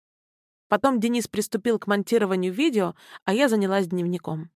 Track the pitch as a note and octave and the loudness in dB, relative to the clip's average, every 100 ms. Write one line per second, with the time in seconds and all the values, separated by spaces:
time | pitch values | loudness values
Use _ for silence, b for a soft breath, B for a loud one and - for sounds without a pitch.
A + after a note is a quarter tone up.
0 | _ _ _ _ _ _ - G#3 C4+ B3 | _ _ _ _ _ _ -2 0 2 2
1 | A#3 A#3+ G#3+ G#3 G#3 G#3 A#3+ G#3+ - G3+ | 0 0 -2 -4 -4 -2 0 0 0 -2
2 | F#3 A#3 G3+ F#3+ F3+ F#3 D#4 A3 F3 - | 2 0 2 0 -2 0 0 2 -2 -6
3 | B B - G#3+ C#4 A3 F#3+ G3 F3 F3+ | B B -2 2 2 2 2 0 0 -2
4 | F3 F3+ - D#3 E3 | -2 -4 -6 -8 -10